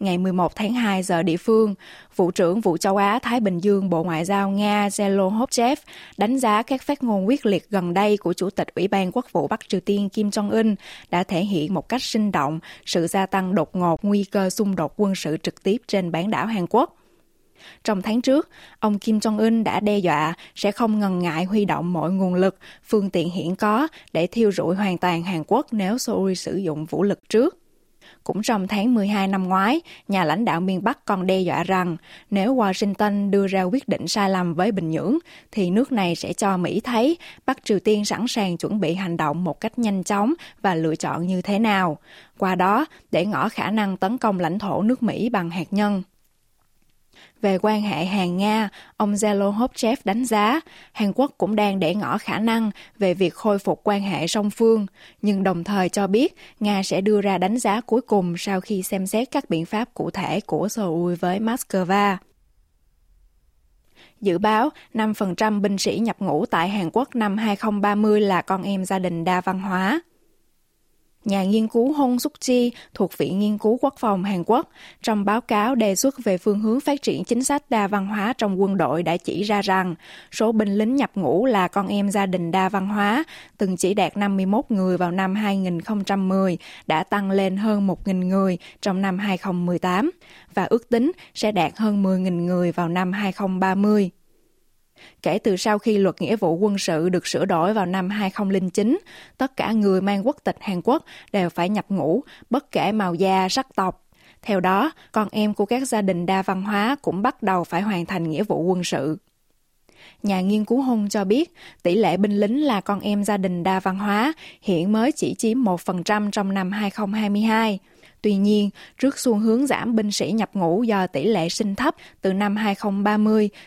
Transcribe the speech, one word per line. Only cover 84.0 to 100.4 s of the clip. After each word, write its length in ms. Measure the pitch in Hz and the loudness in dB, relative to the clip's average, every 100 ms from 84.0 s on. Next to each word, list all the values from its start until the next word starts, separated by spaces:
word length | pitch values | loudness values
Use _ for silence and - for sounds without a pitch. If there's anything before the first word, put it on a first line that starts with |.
| 175 - | 0 0
năm 200 | 202 196 | 0 0
mươi 100 | 190 | 2
mốt 180 | 202 - | 0 0
người 280 | 208 185 175 | 0 2 0
vào 140 | 175 | 0
năm 240 | 180 190 | 0 -2
hai 220 | 196 214 196 | 0 0 0
nghìn 240 | 185 170 | -2 -2
không 240 | - 208 | -4 -4
trăm 240 | 190 196 190 | -2 0 0
mười, 300 | 190 190 165 - - - | 2 0 -2 -6 -12 -4
đã 160 | 156 | -2
tăng 280 | 185 202 196 | 0 -2 0
lên 260 | 190 190 190 | 0 0 0
hơn 300 | 220 208 196 | 0 0 0
một 200 | 175 - | -2 -2
nghìn 220 | 185 180 | -2 0
người 300 | 190 196 175 - - | 2 2 0 -6 -8
trong 200 | 208 190 | -2 0
năm 160 | 196 185 | 0 -2
hai 180 | 208 185 | -2 -4
không 300 | 196 180 175 | -2 -2 0
mười 120 | 175 | 0
tám, 320 | 180 180 294 - - - - | 0 0 0 -4 -12 -20 -10
và 100 | - | -4
ước 240 | 180 240 - | 0 0 2
tính 240 | 233 269 - - | 2 2 -2 -10
sẽ 180 | - 214 | -4 -2
đạt 240 | 208 160 - | 2 0 0
hơn 260 | 214 208 | 0 2
mười 180 | 190 185 | 2 2
nghìn 260 | 185 175 175 | 0 0 0
người 260 | 180 175 | 0 0
vào 160 | 165 170 | 0 -2
năm 240 | 180 185 | 0 -2
hai 200 | 196 202 | -2 -4
không 280 | 185 196 185 | -2 -4 0
ba 140 | 190 | 0
mươi. 360 | 190 202 214 190 - _ _ _ _ _ _ _ _ - _ | 2 4 4 2 -4 _ _ _ _ _ _ _ _ -20 _
Kể 160 | 175 185 | -2 0
từ 180 | - 185 | 0 0
sau 220 | - 208 | 0 0
khi 200 | 233 208 | 2 2
luật 240 | 190 - | 2 0
nghĩa 140 | 156 214 | -2 -2
vụ 200 | 180 165 | 0 0
quân 220 | 208 196 | 0 0
sự 300 | - 160 175 | -2 0 0
được 180 | 180 - | 0 -2
sửa 180 | - | -2
đổi 300 | 190 175 175 | 0 2 2
vào 120 | 220 175 | 0 0
năm 240 | 190 180 | -2 -2
hai 200 | 208 196 | -2 -2
không 200 | - 196 | -2 -2
lẻ 100 | 196 185 | 0 0
chín, 240 | - 208 349 - - - - | 0 0 0 -2 -20 -14 -4
tất 200 | 269 - | -4 -2
cả 160 | - | -2
người 280 | 220 202 185 | 0 2 2
mang 260 | 190 202 214 | 0 0 -2
quốc 100 | 294 | -2